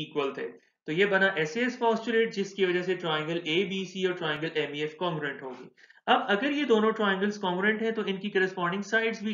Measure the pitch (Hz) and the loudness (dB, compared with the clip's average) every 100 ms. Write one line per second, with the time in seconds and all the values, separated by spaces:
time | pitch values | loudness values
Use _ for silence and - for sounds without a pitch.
0 | 151 147 139 131 117 - _ _ - 160 | -6 -2 -2 -4 -8 -10 _ _ -4 0
1 | 196 190 190 175 156 233 247 - 233 220 | 4 4 4 2 -2 0 -2 0 0 2
2 | 240 226 226 196 190 - 185 180 180 175 | 2 2 2 0 -4 0 2 2 0 -2
3 | 170 151 151 170 156 165 190 190 185 190 | 0 -2 -2 -4 0 0 0 -2 -6 -2
4 | 185 180 160 151 160 156 143 147 151 - | -2 0 -2 -2 -2 -2 -2 -2 -6 -4
5 | 175 156 143 131 135 123 131 _ - _ | -2 -2 -4 -6 -10 -12 -16 _ -20 _
6 | - 254 220 202 285 294 269 220 214 214 | 2 2 4 0 2 0 4 4 4 2
7 | 202 190 208 208 190 180 208 214 226 220 | 2 2 0 -2 -2 0 2 2 0 -2
8 | 190 190 202 196 185 190 170 196 202 226 | -2 -4 -2 2 2 0 -2 -2 0 0
9 | 226 208 208 | 2 -2 -4